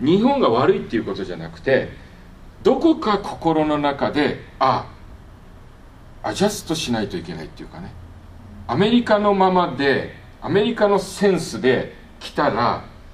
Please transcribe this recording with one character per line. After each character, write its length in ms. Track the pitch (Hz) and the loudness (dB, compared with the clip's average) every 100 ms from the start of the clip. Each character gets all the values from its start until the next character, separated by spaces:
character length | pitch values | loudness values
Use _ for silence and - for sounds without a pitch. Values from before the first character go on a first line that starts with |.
日 220 | 135 196 | 2 4
本 180 | 247 285 | 4 2
が 100 | 147 | 2
悪 240 | 113 160 | 4 2
い 120 | - - | 2 0
っ 20 | |
て 60 | 113 | -4
い 40 | |
う 40 | |
こ 100 | 101 | -4
と 100 | 92 | -6
じ 80 | 90 | -8
ゃ 40 | 82 | -10
な 120 | 82 | -12
く 100 | - | -6
て、 300 | - - - - - - - - - - | 0 0 0 -12 -20 -20 -20 -20 -20 0
ど 140 | 233 277 | 2 4
こ 200 | 330 - | 2 2
か 220 | 214 202 | 0 -2
心 480 | - - 165 156 151 | -4 -4 0 0 0
の 100 | 147 | 0
中 340 | 143 139 110 | -2 -2 -2
で、 300 | 139 127 90 - - | 0 0 -2 -12 -2
あ、 280 | 131 113 - - - - - - - - - - - - - - | 0 0 -4 -18 -20 -20 -20 -20 -20 -20 -20 -20 -20 -20 -20 -10
ア 100 | 156 | -8
ジ 120 | 160 | -2
ャ 40 | 208 | -2
ス 140 | - | -2
ト 120 | - | -6
し 180 | 156 123 | -6 -2
な 100 | 113 | -4
い 60 | 92 | -4
と 80 | 90 | -6
い 60 | |
け 120 | 82 | -10
な 80 | 80 | -12
い 40 | 78 | -12
っ 20 | |
て 140 | - | -16
い 40 | - | -16
う 20 | |
か 120 | 80 | -14
ね、 120 | 92 - - - - - - - - | -16 -16 -20 -20 -20 -20 -20 -18 -6
ア 100 | 135 | 2
メ 140 | 214 | 4
リ 140 | 240 | 4
カ 140 | 233 208 | 4 4
の 160 | 208 | 4
ま 160 | 196 190 | 4 4
ま 240 | 185 170 131 | 4 0 0
で、 460 | 139 107 - - - - | 2 2 -2 -14 -20 -14
ア 80 | - | -2
メ 140 | 185 | 0
リ 120 | 233 | 0
カ 140 | - 208 | 2 2
の 100 | 196 | 2
セ 300 | - - 202 | -2 0 2
ン 120 | 175 | 2
ス 200 | - 110 | -2 0
で 340 | 123 110 - - - - | 2 2 -2 -12 -20 -18
来 100 | - | -10
た 200 | - 131 | -2 0
ら、 340 | 107 113 90 - - - | 2 0 -2 -8 -20 -20